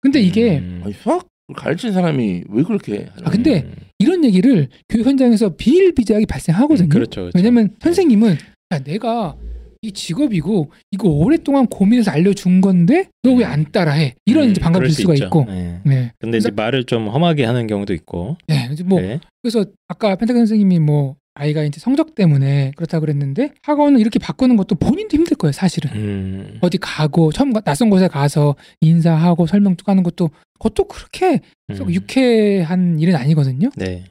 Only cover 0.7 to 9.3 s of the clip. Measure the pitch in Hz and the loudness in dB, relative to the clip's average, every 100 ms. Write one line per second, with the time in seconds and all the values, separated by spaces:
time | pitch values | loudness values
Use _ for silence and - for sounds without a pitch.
0.7 | 90 92 - 214 349 - _ _ 143 - | -10 -12 -8 -4 -4 -6 _ _ -10 -6
1.7 | 160 233 185 175 143 110 90 - 104 175 | -4 -2 0 0 0 -2 -4 -4 -2 0
2.7 | 208 - 101 - - - 202 262 196 90 | -2 -6 -8 -10 -10 -4 0 0 0 -2
3.7 | - - _ 226 370 285 185 226 226 135 | -14 -20 _ 0 2 2 4 4 2 0
4.7 | _ _ 226 233 277 254 220 208 151 - | _ _ -2 0 2 2 2 0 0 2
5.7 | 339 381 320 220 214 220 135 - 165 285 | 4 4 2 0 0 0 -4 -2 0 2
6.7 | 285 175 170 - - 90 175 208 240 214 | 2 4 2 0 -6 -4 0 4 4 2
7.7 | - 311 349 349 208 226 147 - _ _ | -2 -2 2 4 4 4 0 -4 _ _
8.7 | 156 135 190 240 233 185 | -8 -6 -6 -4 -4 -6